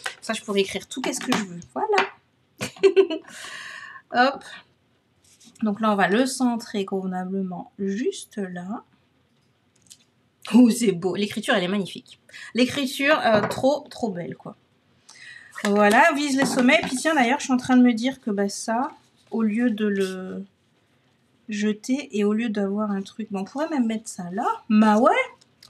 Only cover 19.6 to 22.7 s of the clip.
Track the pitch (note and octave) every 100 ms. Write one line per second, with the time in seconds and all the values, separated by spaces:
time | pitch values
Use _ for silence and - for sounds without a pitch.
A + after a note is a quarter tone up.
19.6 | B3 G#3 G#3+ G3 F#3+ F#3 F#3 F#3 G3 _
20.6 | _ _ _ _ _ _ _ _ - G#3
21.6 | G#3+ G#3 - C4 C#4+ G#3+ G#3 G#3+ A#3+ G#3
22.6 | G3